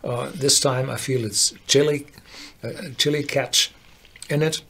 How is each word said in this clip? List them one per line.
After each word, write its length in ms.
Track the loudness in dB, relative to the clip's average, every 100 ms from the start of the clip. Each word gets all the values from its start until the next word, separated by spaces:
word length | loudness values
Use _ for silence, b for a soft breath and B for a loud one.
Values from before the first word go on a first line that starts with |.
Uh, 260 | -4 -4 -4
this 260 | -2 2 4
time 280 | 4 0 -2
I 60 | -4
feel 300 | -2 -2 -2
it's 280 | 0 -2 -2 4
chili, 400 | 4 4 0 -6 -20 B B B -12
uh, 280 | -12 -10 -12 -2
chili 260 | 0 2
catch 480 | 0 -2 0 0 0 -4 -20 -20 -20 -20 -4
in 120 | 0
it 200 | 0 -2 -8